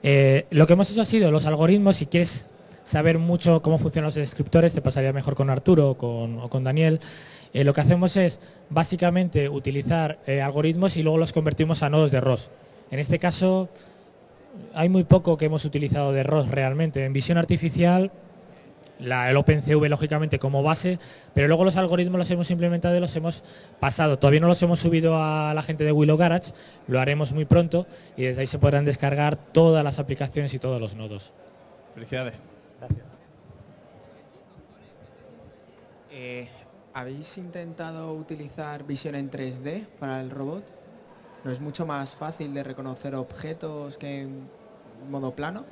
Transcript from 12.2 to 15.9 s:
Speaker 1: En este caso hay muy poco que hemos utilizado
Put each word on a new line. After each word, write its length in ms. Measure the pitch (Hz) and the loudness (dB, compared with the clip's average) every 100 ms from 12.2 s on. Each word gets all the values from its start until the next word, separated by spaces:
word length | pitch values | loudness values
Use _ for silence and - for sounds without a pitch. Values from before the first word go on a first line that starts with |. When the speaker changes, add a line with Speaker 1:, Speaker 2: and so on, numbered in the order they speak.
| 123 123 - - - - - | 0 -2 -4 -20 -20 -20 -12
Speaker 1:
En 80 | 135 | -8
este 200 | 147 170 | -2 0
caso 500 | 180 165 185 185 185 - - - - _ - - - - - | 0 0 2 0 -2 -12 -20 -20 -20 _ -20 -20 -20 -20 -12
hay 160 | 160 170 | -2 2
muy 160 | 185 175 | 2 6
poco 320 | 190 175 156 | 6 6 0
que 80 | 156 | 0
hemos 180 | 156 | -2
utilizado 480 | 151 143 147 | -4 -4 -2